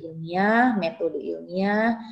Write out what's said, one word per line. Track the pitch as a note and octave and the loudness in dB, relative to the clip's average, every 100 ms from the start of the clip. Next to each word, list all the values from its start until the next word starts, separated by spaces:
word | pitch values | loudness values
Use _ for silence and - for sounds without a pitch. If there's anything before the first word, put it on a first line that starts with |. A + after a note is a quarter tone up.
ilmiah, | E3 D#3+ D#3+ F3+ G#3 A3+ B3+ | -14 -12 -4 0 4 4 4
metode | G#3 E3 - E3 D3+ | 4 -2 -2 -2 -2
ilmiah, | E3 E3 E3 F3+ G3+ G#3+ A3+ A3+ A3+ | -6 -8 -6 -2 0 2 0 0 -6